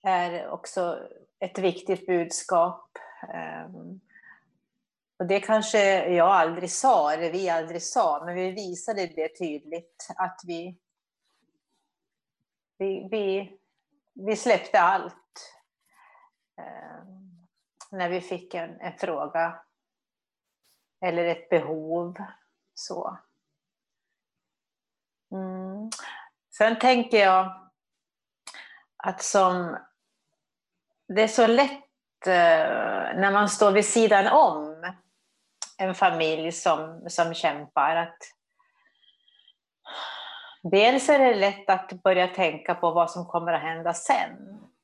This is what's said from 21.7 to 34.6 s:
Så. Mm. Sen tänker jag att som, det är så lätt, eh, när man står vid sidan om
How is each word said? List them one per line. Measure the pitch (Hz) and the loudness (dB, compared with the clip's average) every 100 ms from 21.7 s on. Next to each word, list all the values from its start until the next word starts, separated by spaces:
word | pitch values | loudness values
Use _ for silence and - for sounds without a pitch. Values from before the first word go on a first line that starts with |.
| 156 156 170 175 185 202 - _ _ _ | -8 -6 -6 -6 -12 -18 -20 _ _ _
Så. | - - - - 180 _ _ _ _ _ _ _ _ _ _ _ _ _ _ _ _ _ _ _ _ _ | -20 -12 -10 -10 -12 _ _ _ _ _ _ _ _ _ _ _ _ _ _ _ _ _ _ _ _ _
Mm. | 190 185 185 190 196 220 - - - - _ _ - | -10 -10 -10 -12 -12 -12 -14 -14 -18 -20 _ _ 0
Sen | 220 226 | 0 4
tänker | 247 247 240 220 | 2 2 2 4
jag | 196 185 190 - - _ _ _ _ _ _ _ - - - - _ - | 6 4 2 -8 -20 _ _ _ _ _ _ _ -20 -20 -20 -20 _ -10
att | 196 185 | -8 -6
som, | - 202 185 180 170 - _ _ _ _ _ _ _ _ _ _ _ _ - | 0 2 4 2 -6 -10 _ _ _ _ _ _ _ _ _ _ _ _ -4
det | 185 | 2
är | 220 | 2
så | 233 226 | 4 6
lätt, | 233 277 - _ _ _ _ 185 | 6 2 -2 _ _ _ _ 2
eh, | 180 170 160 151 117 110 98 85 - | 6 6 6 2 0 -2 -2 -4 0
när | 196 | 2
man | 202 208 | 2 2
står | - 208 | 4 6
vid | 196 | 6
sidan | 202 240 214 196 196 | 2 2 6 6 6
om | 285 254 151 | 6 6 2